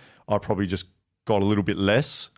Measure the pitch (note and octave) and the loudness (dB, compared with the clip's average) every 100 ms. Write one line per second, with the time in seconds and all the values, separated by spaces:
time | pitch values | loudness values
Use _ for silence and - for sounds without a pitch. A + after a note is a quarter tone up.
0 | - _ - G#2 - G2+ G2 F#2 - _ | -20 _ -4 -2 -2 -2 -2 -4 -8 _
1 | _ _ - G#2 G2 G#2 G2 F#2 G2 A2+ | _ _ -2 2 2 2 0 0 2 2
2 | D3 - - | 0 -6 -12